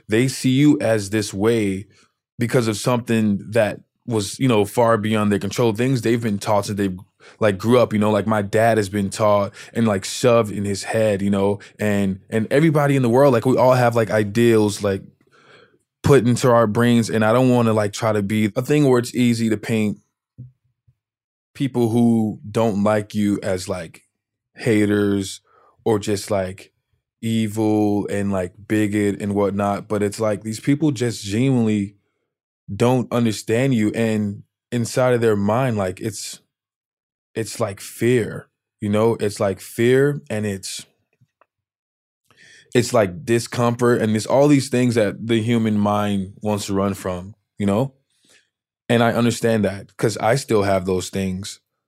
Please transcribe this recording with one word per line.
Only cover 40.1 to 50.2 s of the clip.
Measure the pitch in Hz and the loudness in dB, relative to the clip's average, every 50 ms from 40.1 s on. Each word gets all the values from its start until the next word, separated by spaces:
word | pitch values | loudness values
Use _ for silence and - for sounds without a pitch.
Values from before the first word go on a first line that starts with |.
| 143 143 - - | -2 -4 -8 -8
and | 110 107 107 | -6 -6 -4
it's, | 104 98 98 98 - - - - _ _ _ _ _ _ _ _ _ _ _ _ _ _ _ _ _ _ _ _ _ _ _ _ _ _ _ _ _ _ _ _ - - - _ _ - | -6 -6 -8 -10 -12 -14 -14 -16 _ _ _ _ _ _ _ _ _ _ _ _ _ _ _ _ _ _ _ _ _ _ _ _ _ _ _ _ _ _ _ _ -20 -20 -20 _ _ -2
it's, | 127 120 123 120 | -2 0 2 2
like, | 117 107 95 90 87 - | 2 2 2 -2 -6 -4
discomfort | - 117 120 117 - - - 120 120 117 117 123 120 120 - | -2 -2 -2 -2 -4 -4 -2 0 0 0 0 2 2 2 2
and | 107 107 107 | 0 0 0
it's | 110 104 | -2 -2
all | - - 131 143 147 | 0 2 4 4 6
these | 151 139 127 - | 4 4 2 0
things | - 123 127 127 113 | 0 0 0 2 2
that | 117 107 98 87 - 104 113 | 2 0 0 -2 -6 -4 -2
the | 117 113 | 0 0
human | 107 117 120 117 110 110 107 104 | 0 2 0 2 2 2 0 0
mind | 104 104 104 104 104 104 101 98 92 92 98 - | 0 0 0 0 0 -2 -2 -4 -6 -8 -10 -8
wants | - 107 104 101 101 - | -6 -4 -4 -4 -4 -4
to | 98 | -2
run | 95 98 101 98 | -2 -2 -2 -4
from, | - - 95 90 90 90 101 110 _ _ _ _ - | -4 -6 -8 -8 -8 -10 -14 -18 _ _ _ _ -4
you | 104 98 | -2 0
know? | 98 107 135 139 - _ _ _ _ _ _ _ _ _ _ _ _ _ _ _ _ _ _ - | 0 0 0 -2 -6 _ _ _ _ _ _ _ _ _ _ _ _ _ _ _ _ _ _ 0
And | 123 117 120 | 2 4 4
I | 117 107 | 4 2
understand | 113 120 120 107 - - 117 113 110 101 | 2 0 0 0 0 0 0 0 2 0
that | 95 98 101 - - _ - | 0 -2 -4 -12 -18 _ -4
'cause | - 120 - | -2 -2 -2
I | - | 0